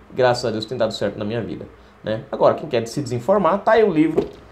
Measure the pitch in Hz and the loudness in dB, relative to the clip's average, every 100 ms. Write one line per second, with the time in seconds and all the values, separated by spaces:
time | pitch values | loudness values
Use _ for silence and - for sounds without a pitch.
0 | - - 127 120 120 107 - 123 110 - | -8 0 2 2 -2 -4 -4 -2 -2 -2
1 | 104 107 104 117 92 - - - - - | -6 -4 -6 -6 -6 -10 -14 -20 -20 -12
2 | 104 110 - 240 147 104 - 120 113 147 | -8 -6 -6 2 2 2 0 -2 -2 -6
3 | 117 120 156 208 160 202 214 226 214 156 | -6 -4 0 2 2 2 2 4 4 4
4 | 160 160 - - - | 2 2 -2 -6 -20